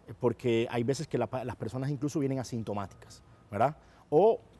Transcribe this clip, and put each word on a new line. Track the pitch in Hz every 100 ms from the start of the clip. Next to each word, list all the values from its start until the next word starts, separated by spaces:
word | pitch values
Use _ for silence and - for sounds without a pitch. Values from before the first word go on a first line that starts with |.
| -
eh, | -
porque | 123 113 127 113 120
hay | 120
veces | 117 135 156
que | 131
la | 117
pa-, | 131
las | 120 101
personas | 113 127 135
incluso | 143 147 165
vienen | 135 135
asintomáticas, | 117 117 113 104 95 - - - - - -
¿verdad? | 101 127 151 - - -
O | 147 214 - -